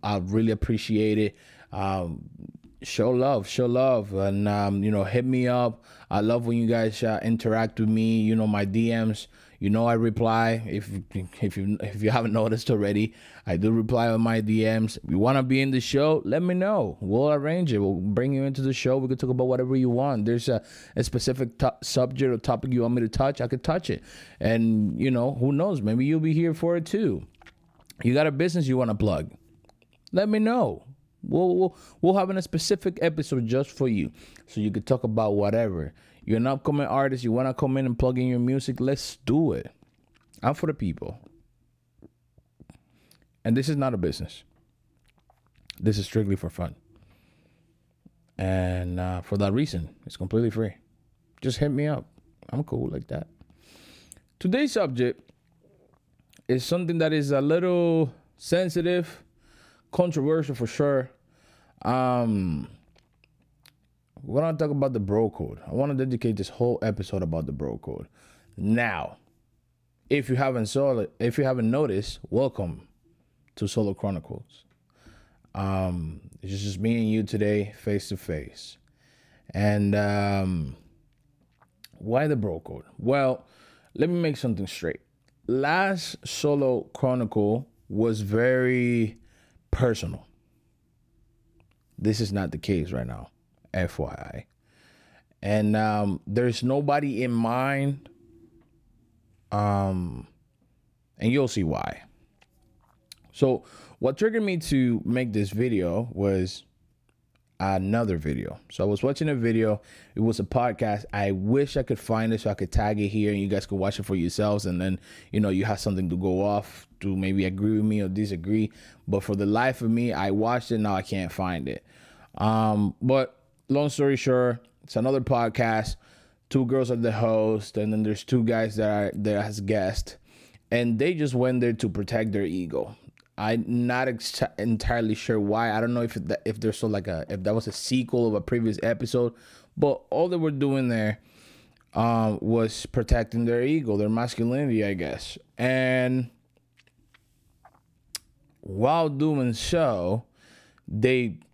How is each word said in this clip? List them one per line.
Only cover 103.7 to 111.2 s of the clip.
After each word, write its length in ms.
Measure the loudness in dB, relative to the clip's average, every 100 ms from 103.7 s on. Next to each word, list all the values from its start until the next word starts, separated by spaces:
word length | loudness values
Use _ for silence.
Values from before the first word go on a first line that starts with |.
| -20 -20 -4
what 180 | -2 0
triggered 240 | 0 0
me 140 | -2 -2
to 440 | 0 2 2 0
make 280 | 0 -2 -2
this 180 | -2 -2
video 580 | 0 0 0 0 -2 -4
was 520 | -2 0 2 0 -6 -18 _ _ _ _ _ _ _ _ _
another 580 | 0 0 0 0 0 -2
video. 400 | -2 -4 -6 -12 -16
So 120 | -2
I 60 | 0
was 160 | 2
watching 240 | 0 0 -2
a 60 | 0
video. 440 | 2 2 2 0 -4 -20 -14 -2
It 40 |
was 200 | 0 0
a 40 |
podcast. 600 | 0 0 0 0 -2 -2 -4
I 180 | -2